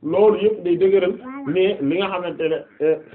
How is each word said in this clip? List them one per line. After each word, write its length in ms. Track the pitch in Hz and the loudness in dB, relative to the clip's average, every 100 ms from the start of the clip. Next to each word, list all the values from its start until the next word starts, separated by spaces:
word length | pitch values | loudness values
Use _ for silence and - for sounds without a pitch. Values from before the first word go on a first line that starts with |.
Loolu 340 | 147 180 214 - | -2 4 4 4
yëpp 200 | 214 214 | 0 0
day 120 | 175 165 | -2 2
dëgëral 380 | 190 196 269 - 254 269 277 | 4 4 2 -4 -10 -12 -4
ne 300 | 180 190 202 | 0 0 0
li 160 | 139 175 | -2 -2
nga 100 | 196 | -2
xamante 360 | 180 175 147 160 | -4 -8 -4 -4
ne, 100 | 156 - - | -4 -8 -4
euh, 160 | 151 156 - | -2 -2 -6